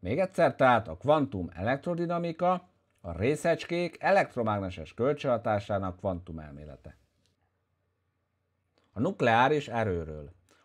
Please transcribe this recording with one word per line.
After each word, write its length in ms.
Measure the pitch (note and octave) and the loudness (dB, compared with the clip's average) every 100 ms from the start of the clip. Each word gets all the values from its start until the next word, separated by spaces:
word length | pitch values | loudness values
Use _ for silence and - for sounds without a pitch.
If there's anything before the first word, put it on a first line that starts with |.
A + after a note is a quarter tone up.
Még 180 | - - | -4 0
egyszer, 360 | F#3 - D#3+ | 0 2 2
tehát 340 | - C3 A#2 A2 | 4 4 4 2
a 80 | - | -2
kvantum 540 | C3+ D3+ C3+ F#2+ E2 | 2 2 2 -2 -6
elektrodinamika, 1120 | E2+ G#2 C#3 - E3+ E3+ E3+ E3+ E3 F3 F3+ - _ _ _ | -4 -2 -2 -4 -4 -2 -2 -4 0 0 0 -4 _ _ _
a 120 | F2+ | -10
részecskék 840 | E2 A#2 D3+ E3+ E3 - E3+ F3 - | -2 0 0 0 0 -2 -4 -4 -2
elektromágneses 920 | D#3+ G3 C#3 - A2 G#2 F#2+ F2+ D#2 | 2 4 2 0 -2 -2 -4 -8 -10
kölcsönhatásának 1000 | - B2+ C#3 C#3 A#2 A2+ A#2 A2 G2+ F#2+ F2+ | -2 0 0 0 0 0 -2 0 -2 -2 -4
kvantumelmélete. 1000 | G2+ F2 F2+ D#2+ D2+ C#2+ D2 C2+ - - _ _ _ _ _ _ _ _ _ _ _ _ _ _ _ _ _ _ _ | -4 -4 -6 -12 -14 -16 -16 -18 -20 -20 _ _ _ _ _ _ _ _ _ _ _ _ _ _ _ _ _ _ _
A 80 | G#2 | -4
nukleáris 680 | D#3 G3 A#2 A2+ C3+ D3+ B2+ | -2 0 4 6 6 4 0
erőről. 640 | A#2 A2 F2 D#2+ D2+ C#2+ - _ _ | -2 0 -2 -4 -10 -14 -18 _ _